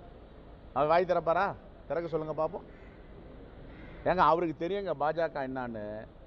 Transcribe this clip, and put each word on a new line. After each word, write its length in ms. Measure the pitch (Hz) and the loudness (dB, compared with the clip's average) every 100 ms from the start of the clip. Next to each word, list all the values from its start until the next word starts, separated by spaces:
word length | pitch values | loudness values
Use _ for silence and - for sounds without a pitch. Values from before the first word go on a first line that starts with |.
| - - - - - - - | -16 -18 -20 -20 -18 -18 -6
அவர் 160 | 123 151 | 2 6
வாய் 160 | 170 | 6
திறப்பாரா? 500 | 175 175 165 165 196 123 - - - | 6 4 4 2 2 -2 -12 -18 -4
திறக்க 200 | 147 170 | -2 0
சொல்லுங்க 360 | 156 156 151 | -2 -2 0
பாப்போம். 180 | 160 175 - - - - - - - - - - - - - - | -2 -2 -12 -18 -18 -18 -18 -16 -16 -16 -16 -16 -16 -16 -14 -4
ஏங்க, 120 | - 180 | 0 6
அவருக்கு 520 | 151 165 175 139 170 | 8 6 4 0 -2
தெரியுங்க 240 | 202 196 143 | -2 -2 0
பாஜக 400 | 147 160 160 143 | 0 2 0 -2
என்னான்னு. 680 | 131 131 123 113 104 107 - - | -4 -4 -4 -6 -8 -8 -12 -18